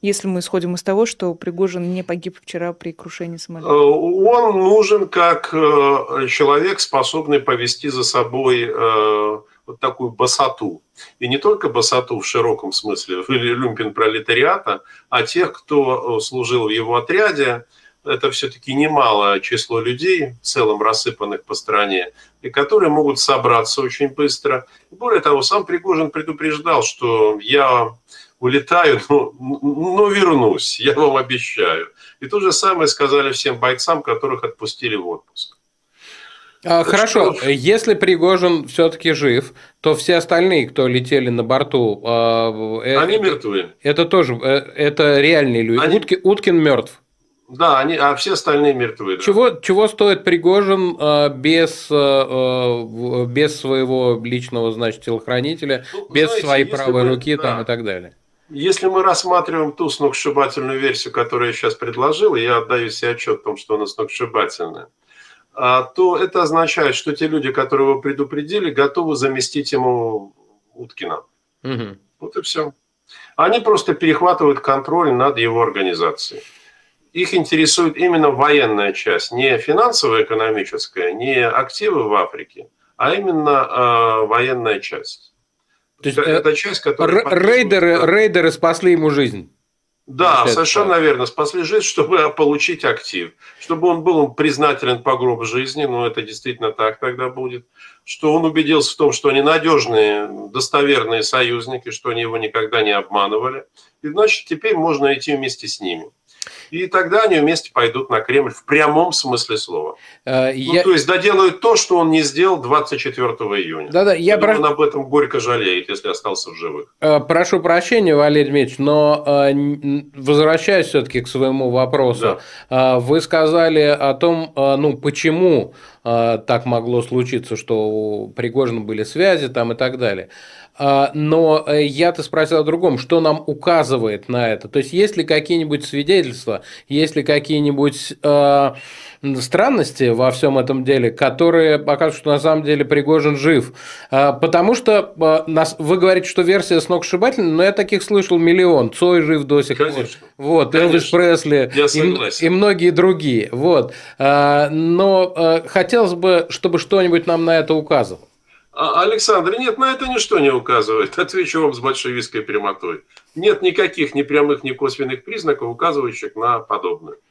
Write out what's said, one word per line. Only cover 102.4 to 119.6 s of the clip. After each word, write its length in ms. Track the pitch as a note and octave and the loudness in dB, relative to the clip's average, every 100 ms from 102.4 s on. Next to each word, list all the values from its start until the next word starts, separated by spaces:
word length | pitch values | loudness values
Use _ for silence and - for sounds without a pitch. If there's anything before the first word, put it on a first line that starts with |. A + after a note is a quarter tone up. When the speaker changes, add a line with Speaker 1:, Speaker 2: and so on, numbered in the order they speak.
| A2 A2+ A2 A2+ | -4 -4 -2 -2
Speaker 2:
не 100 | G#2+ | 0
обманывали. 760 | G2+ G2 G2+ G2 G#2+ B2+ C3 - _ _ _ | -2 -2 -2 -2 -2 -4 -8 -16 _ _ _
И, 60 | D3+ | -10
значит, 400 | E3 G#3+ A3 - | 0 2 0 -4
теперь 280 | - A3 F#3 | -6 -2 0
можно 380 | E3 D3+ C#3 | 0 0 0
идти 220 | C#3 C#3 C#3 | 0 -2 -4
вместе 320 | C3+ B2 A2 | -4 -8 -12
с 120 | - | -8
ними. 260 | F#2+ E2 - _ _ _ - - - | -8 -8 -10 _ _ _ -16 -16 -14
И 160 | D#3+ F3+ | -8 -2
тогда 360 | F#3 F3+ G#3 | 0 2 2
они 140 | A3 E3+ | 4 4
вместе 300 | D3+ E3 - | 2 0 -2
пойдут 380 | - A#2 A#2+ C3+ | -2 0 -2 -2
на 120 | A2+ | -2
Кремль 300 | A2 C3+ C3 | 0 0 0
в 140 | A2+ - | -6 0
прямом 460 | C#3+ D3+ D3+ F3 | 2 4 2 2
смысле 460 | E3 C#3 A#2+ - G#2+ | 0 -4 -4 -4 -6
слова. 380 | - E2 D#2 D#2 - - - | -6 -6 -8 -12 -20 -16 -4
Speaker 3:
Э, 220 | C3 C3 | 0 0
Speaker 2:
Ну, 200 | C3+ C3 | -2 0
Speaker 3:
я 80 | D#3+ | 2
Speaker 2:
то 80 | F#3 | 4
есть 140 | E3+ C#3+ | 2 2
доделают 540 | F#3 F#3+ G3 F#3+ F3+ | 0 2 4 2 2
то, 160 | A3+ A3 | 2 2
что 220 | - F3+ | 2 2
он 120 | E3 | 2
не 140 | D#3+ | 2
сделал 340 | D3 C#3 F#3 F3+ | 0 0 0 2
двадцать 400 | B2 D3+ D3 C#3+ | 0 0 0 -6
четвертого 640 | C3+ B2+ B2+ - G#2+ G2+ | -6 -4 -4 -4 -4 -4
июня. 300 | E2+ D#2+ D2+ | -4 -8 -2
Speaker 3:
Да-да, 220 | D#3+ G3+ F3 | 0 2 2
я 180 | E3+ | 2
Speaker 2:
Я 40 | G#3 | 2
думаю, 200 | G#3 G#3+ | 2 2
Speaker 3:
прош- 80 | D3+ | 2
Speaker 2:
он 60 | |
об 80 | D3 | 2
этом 220 | D3 D3 C3 | 0 0 -2
горько 300 | C#3+ C#3 C#3 | 0 0 -2
жалеет, 500 | A2+ A#2+ G2 F2+ F2+ | -2 0 0 -2 -4
если 200 | G2 G#2 | -8 -6
остался 400 | F2+ G#2+ F#2 - | -6 -6 -8 -8
в 60 | E2 | -10
живых. 400 | E2+ D2+ C#2+ _ | -10 -10 -14 _
Speaker 3:
Э, 200 | D3+ D3+ | 2 2
прошу 400 | B2 E3 F3 F#3+ | 2 0 2 0
прощения, 560 | E3+ E3+ F3 A#3 F#3+ D3 | 2 2 2 2 4 4
Валерий 340 | D3 D3 C#3+ | 4 4 2
Дмитриевич, 300 | C#3+ B2+ B2+ | 2 0 0
но, 440 | C#3+ D3+ D3 D3+ D3 | 0 4 4 2 2
э, 240 | C#3+ C#3+ | 2 2
н-, 280 | C#3 | 2